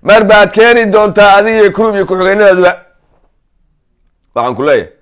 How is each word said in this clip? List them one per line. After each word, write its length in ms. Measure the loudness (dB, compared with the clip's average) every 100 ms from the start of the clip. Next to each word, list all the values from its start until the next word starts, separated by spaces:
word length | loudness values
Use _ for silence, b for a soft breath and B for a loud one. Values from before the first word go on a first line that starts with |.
Mar 220 | 2 0
baad 260 | 2 0 0
keeni 340 | 0 2 2 0
doontaa 440 | 0 0 0 2 2
adiga 240 | 0 0
iyo 120 | 0
kuruub 220 | 0 -4
iyo 120 | -4 -6
ku-xigeenadaaduba." 680 | -4 -2 0 2 2 0 -2 _ _ _ _ _ _ _ _ _ _ _ _ _ _ _
Waxaan 200 | -8 -6 -4
ku 60 |
leeyahay 260 | -2 -2 -4 _